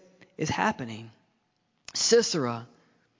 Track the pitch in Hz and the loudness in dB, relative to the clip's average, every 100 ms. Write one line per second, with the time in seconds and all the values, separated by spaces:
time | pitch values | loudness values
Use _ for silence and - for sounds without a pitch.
0 | - - - - 156 - 214 - 117 110 | -20 -20 -14 -6 -2 0 0 -2 -8 -12
1 | 117 - _ _ _ _ _ _ - - | -16 -20 _ _ _ _ _ _ -10 -2
2 | - 226 - 165 123 117 120 - _ _ | 4 4 4 0 -2 -4 -10 -20 _ _
3 | _ | _